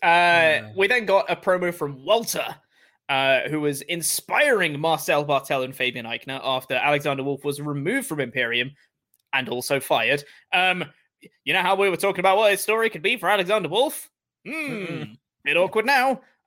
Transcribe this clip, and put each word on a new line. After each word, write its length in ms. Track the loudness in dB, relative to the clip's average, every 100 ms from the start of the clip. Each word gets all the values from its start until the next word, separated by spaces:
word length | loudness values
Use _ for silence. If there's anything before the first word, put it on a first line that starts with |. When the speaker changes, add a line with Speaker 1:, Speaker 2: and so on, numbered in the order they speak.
Speaker 1:
Uh, 0 |
Speaker 2:
Yeah. 680 | 2 4 6 4 4 2 -2 -2
Speaker 1:
we 120 | 0
then 180 | 0 2
got 260 | 2 2
a 60 | -2
promo 360 | 0 0 0
from 300 | -4 -6 -6
Walter, 420 | 0 0 0 -6 -6 -10 _ _ _ _ -4
uh, 360 | 0 4 2 2
who 120 | -2
was 200 | -2 -2
inspiring 920 | -4 -4 -4 -4 -2 2 4 4 2 0
Marcel 460 | 0 0 2 0
Bartel 400 | 2 0 0 -2
and 100 | -2
Fabian 320 | -4 -4 -4 -8
Eichner 360 | -10 -8 -8
after 300 | -4 -4 -2
Alexander 500 | -2 0 0 0 -4
Wolf 220 | -4 -4 -6
was 160 | -6
removed 460 | -6 -4 -2 -2 -4
from 120 | -4
Imperium 520 | -4 -2 -2 -2 -4 -8 _ _ _ _ _
and 160 | -6 -4
also 320 | -6 -2 -2
fired. 460 | 0 0 2 0 -4 -20 _
Um, 320 | 0 0 0 -6 _ _ _ -20 _ -2
you 80 |
know 80 | 0
how 140 | 2 2
we 140 | 2
were 60 | 2
talking 240 | 0 2
about 160 | 4 4
what 160 | 4
his 80 | 2
story 300 | 0 0 0
could 120 | -2
be 140 | -2 0
for 140 | 2
Alexander 400 | 0 2 0 0
Wolf? 400 | 0 0 -2 -14 _ _ _ -12
Hmm, 60 |
Speaker 2:
Mm-mm. 640 | -10 -8 -8 -8 -10 -12 -16 _ _ -2
Speaker 1:
bit 100 | 0
awkward 300 | 0 0 0
now. 340 | 2 2 -2 -8 _